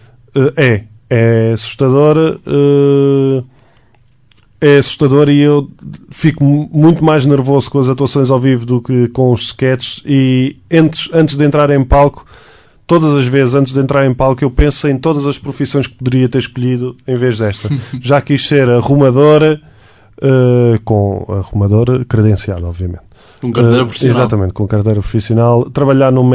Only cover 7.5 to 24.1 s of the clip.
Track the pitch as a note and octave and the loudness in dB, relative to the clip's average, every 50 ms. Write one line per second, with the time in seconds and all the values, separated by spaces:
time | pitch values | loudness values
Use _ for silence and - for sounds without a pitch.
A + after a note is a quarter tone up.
7.5 | C#3 C#3 B2+ - - C#3 C3 B2+ C3+ C3 C#3 B2 - C#3+ C3+ B2 C3+ B2+ B2 C3+ | 0 0 0 -2 -2 -2 -2 -2 -2 -2 -2 -2 0 0 0 0 0 0 2 0
8.5 | C3 A#2+ A#2 A#2+ B2 B2 A#2+ - C3 B2 A#2+ A#2+ B2 C3 C3 B2+ A#2+ - - - | 0 0 -2 -2 -4 -4 -2 -2 -2 0 0 0 0 0 0 0 0 -2 -4 -8
9.5 | - - C3+ C3 C3 C3 - - - - - - C#3+ C3+ C3 C3 B2+ B2+ B2+ C3+ | -8 -4 -2 -2 -2 -2 -6 -10 -14 -10 -4 -2 0 0 2 2 0 0 -2 -2
10.5 | - - _ - E3+ E3 D#3+ D#3 D#3+ - - - E3 E3 D#3+ D3+ C3+ C#3 D3+ D3 | -6 -10 _ -2 0 2 2 2 0 -4 -8 -4 0 0 0 0 0 0 0 0
11.5 | C#3+ D3 D3 C#3+ C#3+ C#3 C3 C3 C#3+ C#3+ C#3+ C#3+ - - - _ - - - - | 2 2 2 2 2 0 0 2 2 2 2 2 0 -4 -14 _ -20 -20 -20 -20
12.5 | - - _ _ _ _ _ - E3+ E3+ D#3 D3+ C#3+ C#3+ C3 B2 C3 C#3 C3+ B2 | -20 -20 _ _ _ _ _ -2 0 0 2 2 0 0 0 0 0 0 0 2
13.5 | B2+ C#3 C#3 B2+ C3 C#3 C3+ C3 C#3+ C#3 C#3 C3 B2+ - C3+ C3 C3 C3 D3+ C3+ | 0 0 0 0 -2 -2 -2 0 0 0 0 0 0 0 0 -2 0 0 -2 -2
14.5 | B2+ C#3 D3+ D3 - - - D3 C#3 B2+ C3+ D#3+ D#3 D3 C#3 C#3+ C3+ - - C#3+ | 0 0 0 0 -2 -2 -4 -4 -2 -2 -2 -2 -2 -2 -2 -4 -6 -6 -10 -10
15.5 | C3+ - C#3+ - - C#3+ B2+ - - - B2+ B2+ B2 C3 B2+ B2 A#2+ C3 B2 - | -8 -6 -6 -4 -2 -4 -4 -4 -8 -8 -4 -2 0 0 0 0 -2 -4 -4 -6
16.5 | - B2+ B2 B2+ B2+ A#2+ B2 B2+ - - _ - B2+ A#2+ B2+ B2+ A2+ G#2 A2+ G#2 | -6 -6 -4 -4 -4 -4 -6 -8 -10 -10 _ -6 -4 -2 -2 -2 -2 -2 -4 -4
17.5 | G2+ - - G3+ D3 C3 - - - B2+ B2 A#2+ C#3+ C#3+ - - D3 B2+ - - | -4 -6 -6 -6 -6 -6 -8 -10 -12 -8 -2 0 0 0 0 0 -2 -2 -2 -2
18.5 | D3+ C#3 C3+ B2 A#2+ B2 A2+ - C#3 C#3+ C#3 C3 A#2+ C3+ D3 D3+ D3+ D3+ D#3 D#3 | -2 0 2 2 2 2 0 0 2 2 2 2 4 4 4 4 4 4 4 2
19.5 | D3+ D3+ - - - - - _ _ _ _ _ _ - - C#3 C3 B2+ B2+ B2 | 0 -2 -8 -16 -20 -20 -20 _ _ _ _ _ _ -4 -2 0 2 2 2 2
20.5 | B2 B2 A#2+ A#2+ A2+ G#2 - - A2 G#2 G2+ G2+ G2 F#2+ - - G2+ G2 F#2 - | 2 2 2 2 2 0 -2 -2 0 0 0 0 -2 -6 -8 -8 -8 -8 -6 -6
21.5 | - G#2 G2+ G2 G#2 A2 A#2+ A#2+ B2+ B2+ B2 - - G#2+ G#2+ A2 G#2 - - G2+ | -4 -2 0 2 2 2 2 0 0 -2 -2 -2 0 0 2 2 0 0 -2 -6
22.5 | F#2 E2+ F2 E2+ E2+ F2 F#2 F2 F2 - - - _ _ _ _ _ _ - B2 | -8 -6 -8 -8 -8 -8 -8 -8 -8 -10 -16 -20 _ _ _ _ _ _ -8 -4
23.5 | A#2 A#2+ A#2+ A#2 A#2 B2+ B2+ A2+ - - C3+ B2+ | -2 0 2 2 2 2 0 -2 -4 -2 0 0